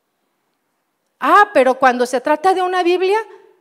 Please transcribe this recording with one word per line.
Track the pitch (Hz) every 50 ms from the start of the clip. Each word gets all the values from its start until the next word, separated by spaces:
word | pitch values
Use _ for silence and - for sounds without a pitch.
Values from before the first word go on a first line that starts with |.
| _ _ _ _ _ _ _ _ _ _ _ _ _ _ _ _ _ _ _ _ _ _ _ -
Ah, | 240 277 349 415 415 403
pero | - 285 254 262 254 262
cuando | 269 254 247 247 240
se | - 269 240
trata | - 294 302 302 370 381 370
de | 370
una | 370 359 370 370
Biblia, | 349 339 359 349 381 370 415 453 427 - - - _ _ _ _